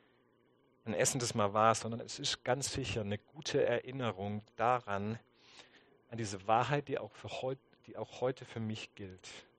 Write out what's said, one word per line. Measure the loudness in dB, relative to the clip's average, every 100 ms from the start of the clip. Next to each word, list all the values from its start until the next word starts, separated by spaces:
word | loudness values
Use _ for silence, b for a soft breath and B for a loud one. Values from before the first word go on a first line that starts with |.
| b b b b b _ _ _ -4
Ein |
Essen, | 2 2 2
das | 0 2
mal | 4
war, | 6 6 6
sondern | 0 -6
es | -8 -4
ist | -2 -2
ganz | 0 0 0
sicher | -2 -2 -2
eine | -2 -4
gute | _ -10 -2 2
Erinnerung | 4 2 -2 -4 -2 -2 -2 -4 -6 0
daran, | 2 2 0 -2 -2 -4 -10 B B B B B B B -12
an | -6
diese | -4 -4 2
Wahrheit, | 2 4 0 0
die | -4
auch | -6
für | -10 -10 -6
heut-, | -4 -4 _ _ -14
die | -10
auch | -8 -2
heute | -2 -2 -6
für | -6
mich | -4 -4 -8 -12
gilt | -14 -12 -16 -18 -20